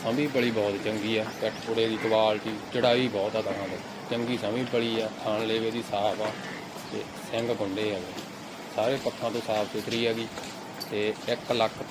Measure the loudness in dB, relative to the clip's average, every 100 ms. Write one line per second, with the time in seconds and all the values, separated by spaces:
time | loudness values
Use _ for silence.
0 | 0 2 2 2 2 4 2 2 0 0
1 | 2 2 0 -2 -4 -2 -2 2 2 2
2 | 4 6 6 4 0 -6 -4 2 6 6
3 | 4 2 0 0 0 -2 -4 -6 -8 -10
4 | -4 -2 0 0 0 0 0 2 2 2
5 | 0 -2 -2 0 2 2 2 -2 -2 2
6 | 2 2 -2 -4 -8 -10 -10 -12 -8 -6
7 | -6 -8 -4 -2 0 0 0 0 0 -2
8 | -4 -10 -10 -12 -12 -12 -8 0 2 2
9 | -2 -2 -2 -2 0 0 0 -2 -2 0
10 | 2 0 -2 -6 -10 -10 -10 -10 -4 0
11 | 0 0 -2 -2 2 2 2 0 -6